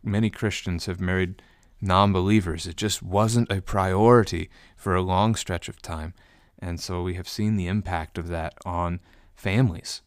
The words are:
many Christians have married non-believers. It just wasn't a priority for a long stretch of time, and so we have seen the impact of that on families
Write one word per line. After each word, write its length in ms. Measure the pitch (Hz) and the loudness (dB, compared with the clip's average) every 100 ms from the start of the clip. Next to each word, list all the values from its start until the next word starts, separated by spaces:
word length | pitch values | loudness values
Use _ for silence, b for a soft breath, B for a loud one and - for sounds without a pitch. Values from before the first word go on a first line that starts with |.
many 260 | - 101 110 | -2 0 0
Christians 580 | - 110 - - 87 - | 0 -4 -4 -6 -6 -4
have 120 | 90 | -4
married 420 | 90 92 90 95 b b b b | -2 0 0 -4 b b b b
non-believers. 840 | 95 92 101 92 92 107 90 80 90 | 2 4 6 4 4 4 2 -6 -8
It 100 | 82 | -4
just 280 | 107 - | -4 -4
wasn't 480 | 98 95 110 117 117 | -2 0 2 2 2
a 100 | 98 | -2
priority 880 | - 104 95 92 113 123 104 85 80 b b b | -2 0 2 4 8 6 6 -4 -8 b b b
for 200 | - 92 | -2 0
a 60 | |
long 340 | 92 92 107 110 | 2 2 2 0
stretch 340 | - 87 - | -4 -6 -8
of 120 | - | -16
time, 320 | - 80 78 - b b b b | -10 -10 -10 -14 b b b b
and 200 | 92 85 | -8 -8
so 240 | - 90 | -6 -4
we 100 | 90 | -4
have 160 | 90 87 | -6 -8
seen 260 | - 104 107 | -4 0 0
the 120 | 87 | 0
impact 500 | 104 98 87 78 - | -2 -2 -6 -6 -8
of 100 | 85 | -6
that 260 | 85 80 - 95 | -6 -6 -10 -8
on 340 | 87 87 87 b b b _ | -4 -4 -4 b b b _
families 680 | 101 101 127 85 - - | -2 2 2 0 -10 -14